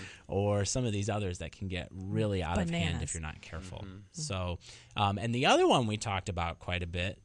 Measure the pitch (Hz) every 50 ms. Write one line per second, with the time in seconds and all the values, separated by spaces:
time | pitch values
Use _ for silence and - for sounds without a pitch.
0 | 95 - - - - - 87 98 101 104 104 101 101 - - 127 127 117 104 101
1 | 98 107 101 104 104 92 90 - - 76 - - 101 92 90 87 - - - 95
2 | 92 95 107 110 110 104 101 92 82 78 90 - 175 170 170 170 - 87 85 82
3 | 80 - - 82 80 78 82 - - - 82 80 95 92 - - - 95 92 101
4 | 101 95 - 175 156 147 104 92 92 87 85 - - - - - - - - -
5 | 104 98 98 98 104 117 117 123 139 180 247 330 370 339 220 151 120 107 107 104
6 | - 107 98 92 - - 90 90 85 85 82 - - - 90 90 90 85 87 87
7 | 87 101 - - -